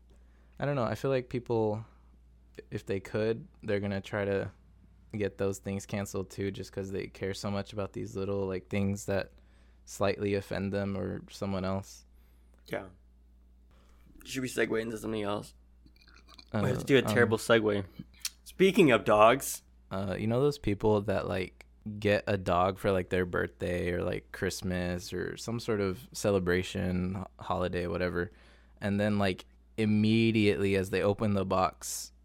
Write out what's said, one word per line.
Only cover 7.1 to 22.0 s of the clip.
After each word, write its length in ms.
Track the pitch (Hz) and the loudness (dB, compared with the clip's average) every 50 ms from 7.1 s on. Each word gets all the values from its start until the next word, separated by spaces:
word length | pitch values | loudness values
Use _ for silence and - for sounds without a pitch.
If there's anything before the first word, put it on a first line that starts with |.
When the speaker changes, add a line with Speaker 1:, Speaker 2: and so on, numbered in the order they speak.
| - - 98 95 98 | -8 -8 -6 -6 -6
Speaker 1:
so 180 | - - 104 | -6 -6 -4
much 220 | 101 101 98 - - | -4 -4 -6 -6 -8
about 180 | 107 98 95 - | -8 -8 -6 -6
these 220 | 107 104 101 113 | -8 -8 -8 -6
little, 320 | 98 95 98 101 98 98 | -6 -4 -2 -2 -2 -2
like, 220 | 95 95 92 - - | -2 -4 -6 -6 -4
things 360 | - 101 98 98 98 98 - | -2 0 0 0 0 -2 -2
that 260 | - 98 95 - - - - - _ - - - - - - - | -2 -2 -2 -2 -4 -12 -20 -20 _ -20 -20 -20 -20 -20 -20 -20
slightly 500 | - - - 104 98 98 - 104 101 101 | -14 -4 0 0 0 0 0 0 0 0
offend 360 | 98 95 - 95 92 98 98 98 | -2 -2 -4 -4 -4 -2 -2 -2
them 240 | 101 98 98 98 | -2 -2 -2 -4
or 240 | 95 95 95 95 90 87 - | -4 -4 -4 -6 -8 -10 -14
someone 360 | - - 101 98 98 92 92 | -10 -8 -6 -4 -4 -2 -2
else. 400 | 95 95 98 98 - - - - - - - - - - - - - - - - | -2 -4 -4 -6 -10 -16 -20 -20 -20 -20 -20 -20 -20 -20 -20 -20 -20 -20 -20 -14
Speaker 2:
Yeah. 180 | - - 101 98 92 92 - _ - _ _ _ _ - - - - - - - _ - - - - - - - - - - - | -10 -10 -8 -10 -10 -18 -20 _ -20 _ _ _ _ -20 -20 -20 -20 -20 -20 -20 _ -20 -20 -20 -20 -20 -20 -20 -20 -20 -20 -14
Should 160 | - - 131 | -10 -8 -6
we 80 | 127 123 | -6 -4
segue 320 | - 113 117 110 113 110 | 0 0 0 0 0 -2
into 160 | 110 113 113 | -2 -4 -6
something 260 | 107 110 110 110 107 104 | -6 -6 -4 -4 -4 -2
else? 300 | 101 104 107 - - - - - - - - - - _ - - - - - - - - - - - - | -2 -4 -4 -6 -10 -18 -20 -20 -20 -20 -20 -20 -20 _ -20 -20 -20 -20 -20 -20 -20 -20 -20 -16 -6 -4
We 60 | 107 | -2
have 160 | 101 127 127 - | 0 0 0 -2
to 20 | |
Speaker 1:
Uh, 20 | - | 2
Speaker 2:
do 140 | - 139 | 4 4
a 40 | 127 - | 4 6
Speaker 1:
um, 100 | 107 107 | 4 4
Speaker 2:
terrible 240 | 120 120 107 113 | 4 4 4 4
segue. 480 | 107 - - 117 113 107 107 101 101 95 - - - - - - - - - - _ - | 0 2 4 4 4 4 2 0 0 -2 -6 -10 -18 -18 -18 -18 -12 -12 -12 -12 _ -20
Speaking 480 | - - - 185 196 185 226 175 139 | -8 2 4 4 6 8 8 8 8
of 140 | 117 104 - | 8 6 6
dogs. 580 | 120 107 107 107 113 127 139 - - - - _ - - - _ - | 6 8 10 10 8 8 6 0 -6 -8 -8 _ -18 -20 -20 _ -8
Speaker 1:
Uh, 240 | 98 95 98 95 92 98 | -6 -4 -4 -2 -2 -2
you 80 | 104 | 0
know 140 | 110 117 123 | 0 0 2
those 160 | 143 147 139 - | 2 0 0 0
people 420 | - 107 101 101 - 107 107 104 | -2 -2 -2 2 2 4 4 4
that, 260 | 101 107 95 90 - | 2 0 -2 0 0
like, 380 | - 95 95 92 - - - - - - - - 107 104 | -2 -2 -2 -4 -6 -8 -18 -20 -20 -20 -14 -12 -10 -8
get 240 | 104 | -2